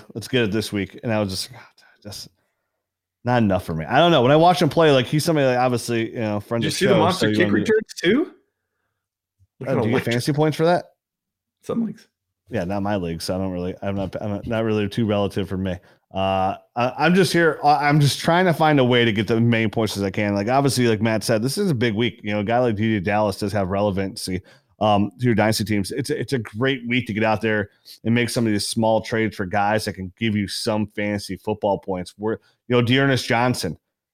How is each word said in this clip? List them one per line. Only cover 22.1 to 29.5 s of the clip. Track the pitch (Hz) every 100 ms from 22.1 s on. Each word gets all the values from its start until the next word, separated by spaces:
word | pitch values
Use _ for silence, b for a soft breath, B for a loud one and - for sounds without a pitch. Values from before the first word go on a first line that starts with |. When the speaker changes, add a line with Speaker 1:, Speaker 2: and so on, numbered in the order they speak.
| -
Speaker 1:
You | 104
know, | 104
a |
guy | 104 120
like | 123 104
D | 113 107
J |
Dallas | 90 104 107 -
does | 104
have | 104 92
relevancy, | 98 104 95 95 - - 92 b b b _
um, | 107 104 104 -
to | 123
your |
dynasty | 107 107 110
teams. | 107 104 92
It's | 131 139
a, | 131
it's | 120
a | 131
great | 107 107 135 135 120
week | 123 113
to |
get | 104
out | 110 107
there | 110 107 98 B B B
and | 110
make | 120 117
some | 127 113
of |
these | 104 -
small | 117 110 110
trades | - 113 110 -
for |
guys | 92